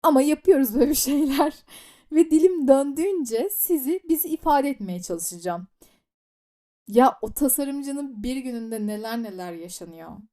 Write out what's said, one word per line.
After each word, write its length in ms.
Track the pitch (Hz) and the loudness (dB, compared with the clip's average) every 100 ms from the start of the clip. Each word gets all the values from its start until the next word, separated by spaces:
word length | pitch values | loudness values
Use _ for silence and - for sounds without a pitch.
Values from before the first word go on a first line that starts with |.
Ama 180 | 339 277 | 4 4
yapıyoruz 540 | 285 302 - 311 262 220 | 4 2 4 4 4 2
böyle 180 | 285 | 2
şeyler. 600 | 294 - 285 294 269 302 - _ - | 2 0 0 0 2 0 -2 _ -20
<laughs> 280 | - _ _ | -20 _ _
Ve 200 | 311 320 | 2 4
dilim 360 | 311 370 359 269 | 6 4 4 4
döndüğünce 800 | 269 285 285 359 381 247 226 359 | 4 4 -2 -2 -2 -2 -2 -4
sizi, 500 | - - 330 262 370 330 | -2 -2 0 0 -4 0
bizi 180 | 320 349 | -2 -2
ifade 420 | 311 330 294 277 | -4 2 2 2
etmeye 320 | 269 196 180 | -4 -6 -8
çalışacağım. 680 | 180 170 170 175 175 175 185 _ _ _ _ _ _ _ _ _ _ _ - | -6 -8 -8 -8 -6 -6 -10 _ _ _ _ _ _ _ _ _ _ _ 0
Ya 300 | 214 262 - | 4 4 2
o 120 | 220 | -10
tasarımcının 920 | - 285 277 277 285 277 277 277 220 | -2 0 0 -4 -6 -6 -8 -8 -10
bir 140 | 226 262 | -8 -6
gününde 500 | 254 233 226 226 208 | -6 -8 -8 -6 -6
neler 360 | 208 220 233 | -6 -6 -8
neler 300 | 226 185 180 | -8 -10 -12
yaşanıyor. 580 | 170 170 - 170 165 165 202 208 | -12 -14 -14 -16 -16 -18 -20 -20